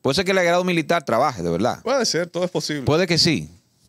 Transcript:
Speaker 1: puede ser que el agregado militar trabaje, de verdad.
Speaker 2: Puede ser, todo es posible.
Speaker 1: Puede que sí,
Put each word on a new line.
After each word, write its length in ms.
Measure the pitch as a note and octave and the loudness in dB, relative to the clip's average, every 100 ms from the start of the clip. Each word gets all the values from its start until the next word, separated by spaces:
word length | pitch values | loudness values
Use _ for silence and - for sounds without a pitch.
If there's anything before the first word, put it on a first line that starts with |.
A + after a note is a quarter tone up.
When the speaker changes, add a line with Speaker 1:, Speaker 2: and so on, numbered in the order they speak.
Speaker 1:
puede 120 | C#3 C#3 | -2 0
ser 100 | F#3+ | 0
que 60 | |
el 60 | F#3+ | 2
agregado 260 | E3+ F3+ | 4 2
militar 400 | F3+ E3+ D3 E3+ | 2 -2 0 -2
trabaje, 380 | - B2+ D3 G#2 | 0 2 2 0
de 80 | E2+ | -2
verdad. 300 | E2+ A#2 E2+ | 0 -2 -2
Speaker 2:
Puede 220 | - C4+ A3 | -2 -2 0
ser, 220 | D#3 E3+ | -2 -4
todo 140 | E3+ | -4
es 80 | F3+ | -4
posible. 320 | D#3+ - D3 | -4 -4 -4
Speaker 1:
Puede 240 | C3 D#3+ F3+ | 0 2 2
que 100 | D#3+ | 2
sí, 320 | E3+ G#2+ D#2 - _ _ | 2 0 -4 -16 _ _